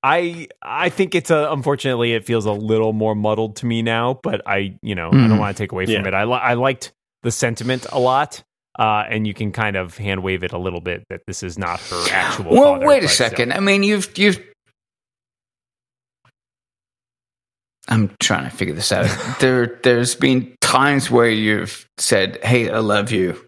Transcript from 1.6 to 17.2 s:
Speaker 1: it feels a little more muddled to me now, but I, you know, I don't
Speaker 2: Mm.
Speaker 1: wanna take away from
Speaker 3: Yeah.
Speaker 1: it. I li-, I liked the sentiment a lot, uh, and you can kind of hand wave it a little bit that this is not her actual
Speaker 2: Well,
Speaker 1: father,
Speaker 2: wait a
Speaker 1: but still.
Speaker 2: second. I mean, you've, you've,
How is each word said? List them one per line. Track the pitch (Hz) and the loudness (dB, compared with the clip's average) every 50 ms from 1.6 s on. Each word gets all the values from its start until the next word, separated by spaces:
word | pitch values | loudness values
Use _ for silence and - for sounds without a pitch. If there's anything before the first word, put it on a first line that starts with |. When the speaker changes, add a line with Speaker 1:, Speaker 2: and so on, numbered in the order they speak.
| 123 151 143 131 - 139 127 117 117 117 117 | -2 -2 -2 -2 -2 -2 -2 0 0 0 0
Speaker 1:
it | 113 104 | -2 -2
feels | - 117 113 101 | -2 -2 0 0
a | 107 | -2
little | 104 104 110 107 110 110 110 110 110 | -2 -2 0 0 2 2 2 0 0
more | 107 110 110 107 | 0 0 0 0
muddled | 107 104 107 107 107 113 110 110 | 0 0 0 0 0 -2 -4 -6
to | - - | -6 -4
me | 120 117 113 | -2 -2 0
now, | 113 113 113 113 117 120 131 - - | 0 0 0 0 0 -2 -4 -4 -4
but | - - 101 - | -4 -4 -4 -4
I, | - 101 98 101 98 92 - - | -2 -2 -2 -2 -4 -8 -10 -8
you | 107 101 | -6 -6
know, | 90 82 82 | -6 0 4
I | |
don't | - 135 123 113 | 4 6 6 6
Speaker 2:
Mm. | 107 104 | 4 2
Speaker 1:
wanna | 104 101 98 | 2 -2 -4
take | - 107 95 | -6 -6 -6
away | - 92 92 | -4 -4 -2
from | 107 110 | 0 -2
Speaker 3:
Yeah. | 101 98 | -2 -2
Speaker 1:
it. | 95 92 | -2 0
I | 95 104 | 0 0
li-, | 117 123 | 0 0
I | 127 - 123 120 | 0 0 0 0
liked | 120 127 135 131 - - - _ _ _ _ _ _ - | 2 0 0 -2 -2 -8 -18 _ _ _ _ _ _ -4
the | 120 | -4
sentiment | 113 - - 120 110 - 113 123 127 127 - - | -2 0 -2 -2 -2 -4 -4 -4 -4 -4 -6 -6
a | - 135 | -2 0
lot, | 123 127 131 135 147 135 - - _ _ _ _ _ _ _ - | 2 2 2 2 0 -2 -8 -18 _ _ _ _ _ _ _ -2
uh, | 117 110 107 107 - - | 0 0 2 0 -2 -4
and | 101 110 110 | -4 -4 -4
you | 107 98 | -4 -4
can | - 110 104 | -6 -6 -6
kind | 90 - 110 104 98 | -4 -2 -4 -2 -2
of | 95 92 87 - | -4 -6 -6 -10
hand | - 101 101 98 95 92 | -10 -6 -6 -4 -4 -2
wave | 95 95 90 90 | -4 -4 -4 -4
it | 87 - | -6 -6
a | 90 | -6
little | 90 92 87 87 | -6 -6 -6 -6
bit | 85 90 87 87 - _ | -8 -8 -8 -8 -10 _
that | 92 87 _ | -16 -14 _
this | - 95 - - | -12 -12 -10 -10
is | 90 82 | -10 -8
not | 98 92 87 87 90 | -6 -6 -6 -6 -6
her | - - 92 87 85 92 | -8 -8 -8 -6 -4 -2
actual | 98 92 92 - - - 98 - | 0 0 -2 -2 -4 -6 0 4
Speaker 2:
Well, | - 240 285 294 285 | 6 6 8 6 4
Speaker 1:
father, | 269 269 | 4 4
Speaker 2:
wait | 294 285 262 | 4 4 4
a | |
Speaker 1:
but | 190 156 | 4 2
still. | - - 127 113 | 2 2 2 0
Speaker 2:
second. | - - 120 120 - | 2 0 -2 0 0
I | 202 | 0
mean, | 196 196 196 196 196 | 2 2 2 2 2
you've, | 202 214 202 185 - - | 2 0 0 -2 -6 -2
you've, | - 202 208 180 - - - _ _ _ _ _ _ _ _ _ _ _ _ _ _ _ _ _ _ _ _ _ _ _ _ _ _ _ _ _ _ _ _ _ _ _ _ _ _ _ _ _ _ _ _ _ _ _ _ _ _ _ _ _ _ | 2 2 2 2 0 -6 -20 _ _ _ _ _ _ _ _ _ _ _ _ _ _ _ _ _ _ _ _ _ _ _ _ _ _ _ _ _ _ _ _ _ _ _ _ _ _ _ _ _ _ _ _ _ _ _ _ _ _ _ _ _ _